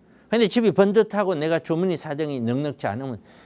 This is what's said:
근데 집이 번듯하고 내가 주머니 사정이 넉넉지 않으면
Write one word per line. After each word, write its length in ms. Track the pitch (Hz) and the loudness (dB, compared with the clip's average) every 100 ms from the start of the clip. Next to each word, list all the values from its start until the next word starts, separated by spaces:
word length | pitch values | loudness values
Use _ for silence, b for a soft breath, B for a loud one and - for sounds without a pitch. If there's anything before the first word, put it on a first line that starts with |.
| b b b | b b b
근데 200 | 226 214 | 2 2
집이 240 | 240 220 | 2 2
번듯하고 640 | 175 202 208 214 202 190 | 4 4 4 2 0 -2
내가 240 | 156 156 165 | -2 -2 -2
주머니 380 | - 165 185 160 | -2 -2 0 -2
사정이 440 | 156 147 151 135 | -6 -6 -4 -4
넉넉지 460 | 117 127 147 123 117 | -2 -2 -4 -4 -6
않으면 340 | 110 135 107 b b | -6 -8 -10 b b